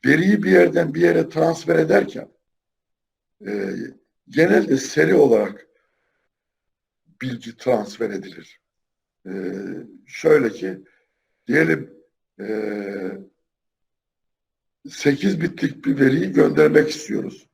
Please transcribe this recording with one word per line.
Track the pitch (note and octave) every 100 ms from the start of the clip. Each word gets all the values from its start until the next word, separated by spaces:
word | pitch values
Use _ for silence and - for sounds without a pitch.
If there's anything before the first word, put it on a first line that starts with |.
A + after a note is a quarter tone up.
| C3
Veriyi | D#3 F#3+ G#3
bir | F#3
yerden | F3+ F3 E3 E3
bir | D#3+
yere | E3+ E3 D#3+
transfer | D#3+ D#3+ E3 - D#3+
ederken, | D#3+ G3 - - - _ _ _ _ _ _ _ _ _ _ _ G2+
e, | G#2 G2 F#2+ - - _ _ _
genelde | C#3+ E3+ - - C3+
seri | - D3+ D#3+ F#3
olarak | C#3+ A2 G2+ - _ _ _ _ _ _ _ _ _ _ _ _ _ _ _ _
bilgi | C3 A#2 A#2 -
transfer | B2+ A#2+ G#2 - A2
edilir. | G2 - E2 D#2 _ _ _ _ _ _ _ F#2+
E, | G2 F#2+ G2 G2+ - - - _
şöyle | - D#3+ D3+ A#2
ki, | F#2+ F#2+ F#2+ - _ _ _ _ _ -
diyelim, | C#3 D#3+ D#3 - - _ _ _ _
e, | G#2 G#2+ G#2+ G#2 G2+ G2+ A2+ G2 - _ _ _ _ _ _ _ _ _ _ _ _ _ _ _ C#3
sekiz | - D3 C#3 G3 E3
bitlik | E3+ - - - -
bir | C#3
veriyi | C3+ C#3+ F#3+
göndermek | - - D3 D3+ D3 -
istiyoruz. | - - - - - _